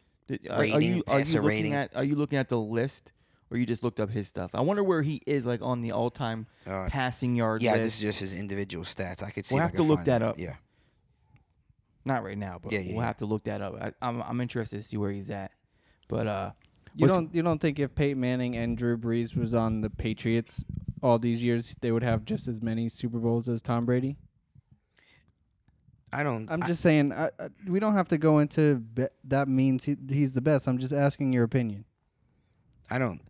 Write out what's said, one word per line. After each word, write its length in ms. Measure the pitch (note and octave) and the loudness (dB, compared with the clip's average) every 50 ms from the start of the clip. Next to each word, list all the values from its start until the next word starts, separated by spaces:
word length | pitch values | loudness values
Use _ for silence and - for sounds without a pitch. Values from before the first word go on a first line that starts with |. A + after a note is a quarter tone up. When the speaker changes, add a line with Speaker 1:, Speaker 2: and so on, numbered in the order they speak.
| _ _ _ _ _ | _ _ _ _ _
Speaker 1:
What, 140 | - C#3 - | -10 -10 -10
did, 100 | - - | -8 -6
are, 40 | - | -2
are 40 | - | 0
Speaker 2:
rating, 360 | C#3+ A2 A2 D3+ - - F3+ | 0 2 2 2 2 2 2
Speaker 1:
you, 60 | F3 - | 0 0
are 120 | - C#3 C#3 | 2 2 2
you 60 | C#3+ | 2
Speaker 2:
passer 120 | D3+ E3 - | 2 2 2
Speaker 1:
looking 60 | - | 4
Speaker 2:
rating. 260 | - - G#2+ G#2+ G#2+ C#3+ | 4 2 2 0 0 0
Speaker 1:
at, 220 | C#3+ C#3 - - | -2 -4 -4 -4
are 80 | B2 C3+ | -2 -2
you 120 | C#3+ D3 | 0 0
looking 220 | C#3+ D3 - D3 | 0 0 0 0
at 120 | C3+ C3 - | -2 0 0
the 100 | B2 A#2 | -2 -2
list, 520 | G#2+ G#2+ A2+ A#2 B2 C#3 - - _ - _ _ _ _ _ _ _ - | -2 -2 0 0 0 -2 -4 -10 _ -20 _ _ _ _ _ _ _ -6
or 80 | - | -2
you 80 | A#2+ B2+ | -2 0
just 180 | A2+ A#2+ A2 - | 0 0 0 -2
looked 160 | A#2+ - - | -4 -2 -2
up 100 | G#2+ G2+ | -4 -2
his 160 | A2 A2 G2 | -2 -4 -4
stuff? 240 | - - G2 F#2 F2+ - | -6 -6 -8 -6 -4 -2
I 80 | - | 0
wonder 220 | B2+ E3 G3+ G#3 G3+ | 0 2 2 2 2
where 180 | F#3 F3 D#3+ | 2 2 2
he 200 | D3 D3+ D#3 - - | 2 0 -2 -4 -2
is, 200 | - D3 C#3+ A#2 | 0 0 0 0
like, 160 | B2 A#2+ A#2 | 0 -2 -2
on 200 | A2 B2+ B2+ A#2+ | -2 -2 -2 -2
the 100 | A#2 A#2 F#2+ | -2 -2 -2
all-time 520 | G#2 A#2 A#2+ - - C#3+ A2+ A2+ A2+ A2 - _ _ - | 0 -2 -2 -2 -4 -4 -4 -4 -6 -8 -12 _ _ -12
Speaker 2:
Uh, 200 | F#2+ F#2+ F#2+ F#2 F#2 | -8 -6 -6 -4 -4
Speaker 1:
passing 460 | - C#3 B2+ B2+ B2 - - B2 B2 | -2 -2 -2 -4 -4 -2 -2 0 2
yard 260 | A#2+ A#2 A2 A2 A2 | 2 2 2 2 2
Speaker 2:
yeah, 100 | A#2+ A#2 | 2 4
Speaker 1:
list. 120 | G#2+ A2+ A2+ | 4 4 2
Speaker 2:
this 120 | A2+ G#2+ | 0 -2
is 60 | G#2+ | -2
just 180 | G#2+ G#2 G2+ - | -4 -4 -4 -4
his 140 | G2+ F#2+ F#2+ | -6 -6 -8
individual 500 | F2+ G#2 G2 G2 G2+ G2+ F#2+ F2+ E2+ F2 | -8 -8 -6 -6 -6 -6 -6 -6 -8 -8
stats. 380 | - - - F#2+ F2+ F#2 - G2+ | -8 -8 -6 -8 -8 -8 -10 -10
I 60 | G2+ | -10
could 140 | - - F#2+ | -8 -8 -4
see 100 | - C3 | -2 0
Speaker 1:
We'll 40 | C#3 | 0
Speaker 2:
if 20 | - | 0
I 40 | |
Speaker 1:
have 40 | - | 0
Speaker 2:
could 60 | - | 0
Speaker 1:
to 60 | F#3+ E3 | 2 2
look 160 | D#3 D3+ D3 | 4 4 2
Speaker 2:
find 80 | E3 | 4
Speaker 1:
that 120 | - B2+ A#2 | 2 2 2
Speaker 2:
that. 80 | A2+ | 2
Speaker 1:
up. 100 | A2+ - - | 0 -2 -4
Speaker 2:
Yeah. 160 | F2+ E2 - - _ _ _ _ _ _ _ _ _ _ _ _ _ _ _ _ _ _ _ _ _ _ _ _ _ _ _ _ - | -8 -10 -10 -14 _ _ _ _ _ _ _ _ _ _ _ _ _ _ _ _ _ _ _ _ _ _ _ _ _ _ _ _ -6
Speaker 1:
Not 180 | C3 C3+ A#2+ G#2+ | -4 -4 -4 -4
right 140 | G2 G2+ | -6 -8
now, 220 | G#2 G2+ F#2+ F2+ F2 | -8 -8 -8 -10 -10
but 100 | - A2 | -8 -4
Speaker 2:
Yeah, 80 | G#2+ G2+ | -4 -4
yeah, 80 | F#2 F2+ G#2 | -4 -4 -4
Speaker 1:
we'll 80 | A2 | -2
Speaker 2:
yeah. 40 | A#2+ | -2
Speaker 1:
have 100 | A2+ A2 | -2 -4
to 80 | - A2+ | -4 -4
look 180 | G#2 G#2+ G#2+ - | -2 -2 -2 -2
that 160 | - G#2 G2+ | -4 -6 -4
up. 140 | G2+ F#2+ - G#2 | -6 -8 -8 -6
I, 120 | G#2 G#2 - - - | -8 -8 -8 -6 -6
I'm, 140 | B2 A#2+ A#2+ | -6 -4 -6
I'm 200 | - - A#2+ B2 | -6 -6 -4 -4
interested 400 | B2 A#2+ - B2 A2+ G#2 - G#2 | -4 -4 -4 -4 -6 -6 -8 -10
to 60 | G#2+ | -10
see 100 | - - | -6 -4
where 140 | G#2+ G2+ G2+ | -4 -2 -2
he's 180 | G2+ G2+ G2 G2+ | -4 -6 -8 -8
at. 220 | G#2 G2 F#2+ F#2 _ _ _ _ _ _ _ _ _ _ _ | -8 -10 -10 -12 _ _ _ _ _ _ _ _ _ _ _
But, 200 | - - A2+ A2+ | -6 -4 -2 -2
uh, 240 | G#2+ G#2 G2 G2 G2+ - _ _ _ _ _ - - - | -2 -2 -4 -6 -8 -10 _ _ _ _ _ -20 -8 0
Speaker 3:
You 80 | - D#3+ | 4 4
Speaker 1:
what's 100 | E3 F#3+ | 6 6
Speaker 3:
don't, 200 | F3+ E3 D#3 - | 4 2 0 -2
you 60 | E3+ | 0
don't 180 | E3 F3 E3 D3+ | 0 2 0 2
think 200 | - D#3+ C#3 D3 | 2 0 0 0
if 140 | C#3+ C3 - | -2 -2 0
Peyton 240 | - D3 C#3+ C#3+ C3 | 0 0 2 2 2
Manning 360 | B2+ B2 B2+ B2+ B2 B2 B2 | 0 0 2 0 0 -2 -2
and 220 | A#2 A#2 A#2 A#2 | -2 -2 -2 0
Drew 180 | A2 A#2+ A#2+ A#2+ | 0 2 0 0
Brees 380 | A#2 A2+ A#2 A2+ A#2 A#2 A2+ - | 0 0 0 0 0 0 0 -2
was 180 | - A#2+ A2 A#2+ | -2 0 2 2
on 280 | A#2 A2+ A2+ A2+ A2 | 2 2 2 0 0
the 80 | G#2+ G#2+ | -2 -4
Patriots 720 | - - - A2+ A2 - - A2+ A2+ A#2 A2+ - - - - - - - - - - - - | -4 -4 -4 -4 -2 0 0 2 2 2 0 -2 -8 -12 -10 -8 -8 -8 -8 -8 -6 0 4
all 160 | B2+ A#2+ A2+ | 4 4 4
these 240 | A#2 A#2+ A#2 A#2 A#2+ | 4 2 0 2 2
years, 320 | A#2+ A#2 A#2 A#2 - - - | 2 0 0 -2 -6 -10 -4
they 100 | - A#2+ | 0 2
would 120 | A2+ A#2 B2 | 2 2 2
have 220 | A#2+ A2+ A2 G#2+ | 2 0 0 0
just 220 | - G#3+ - - | -2 -4 -4 -4
as 140 | B2+ A#2 G#2+ | -6 -6 -4
many 260 | A#2 A2+ A2+ A2+ A#2 A2+ | -2 -2 -2 -2 -2 -4
Super 300 | - - - A#2+ A#2 A#2 | -4 -4 -6 -4 -2 0
Bowls 280 | A2+ A#2 A#2 A#2+ A#2 B2 | 0 2 2 0 0 -2
as 120 | A#2+ A2+ | -4 -4
Tom 240 | - - A#2+ A#2 A#2+ | -2 -2 -2 0 2
Brady? 320 | A#2+ B2 B2+ B2+ C3+ C#3+ - - - _ _ _ _ _ - _ _ - _ _ _ _ _ _ _ _ _ _ _ _ _ _ _ _ _ _ _ _ _ _ _ _ _ _ - - | 2 2 2 0 -2 -6 -8 -14 -20 _ _ _ _ _ -20 _ _ -20 _ _ _ _ _ _ _ _ _ _ _ _ _ _ _ _ _ _ _ _ _ _ _ _ _ _ -8 -4
Speaker 2:
I 100 | C3+ D3 | -2 0
don't, 280 | D3 A#2+ A2 A2 G2+ | 0 -2 -2 -4 -4
Speaker 3:
I'm 100 | D#3 E3 F3 | -4 -2 0
Speaker 2:
I 40 | |
Speaker 3:
just 140 | E3+ F3 E3 | -2 0 4
saying, 320 | - F3 D#3 D3+ C#3+ C#3+ F#2+ | 6 6 6 6 6 4 2
I, 160 | G#2 D#3+ - - - | -2 -4 -4 -4 -6
I, 80 | - - - - G#3 | -12 -12 -12 -10 -6
we 120 | F#3+ F3 G3 | -2 0 0
don't 140 | G#3+ G#3+ G#3 | 2 2 2
have 140 | G3 F3 - | 2 2 2
to 80 | E3+ | 2
go 220 | D3 D3+ D#3 D3+ D3+ | 2 4 6 6 6
into 400 | D3 C#3+ - E3 D#3 D3+ C#3+ B2 | 4 4 4 4 4 4 4 2
be-, 280 | A2+ A2+ A2+ B2 B2 - _ _ - | 0 -6 -4 -4 -4 -4 _ _ -4
that 220 | C3 C3+ C#3 C#3 | -2 0 0 2
means 380 | C3+ C3 C3 C3 C3+ C3 B2 - | 2 4 4 4 4 2 2 0
he, 100 | D3 C#3+ - C3+ C3 | -2 -4 -4 -4 -2
he's 240 | C#3 D3 D3 C3 B2+ | 0 2 2 2 2
the 80 | B2+ | 2
best. 260 | B2+ D#3 D3+ C3 - | 2 4 4 4 2
I'm 100 | C3+ B2+ | 2 0
just 140 | B2 C3 B2+ | 0 0 0
asking 400 | D3 C#3+ C#3+ C#3+ - - C#3+ C3 | 0 2 2 2 2 2 0 2
your 120 | B2+ B2 A#2 | 4 4 4
opinion. 400 | A#2 - C3+ A#2+ A2 G2+ G2+ G#2+ _ _ _ _ _ _ _ _ _ _ _ _ _ _ _ _ _ _ _ _ - | 4 4 0 0 0 -4 -8 -12 _ _ _ _ _ _ _ _ _ _ _ _ _ _ _ _ _ _ _ _ -4
Speaker 2:
I 80 | A2 | -2
don't, 240 | B2+ C3 A2+ F2 - - | -2 0 -2 -4 -6 -12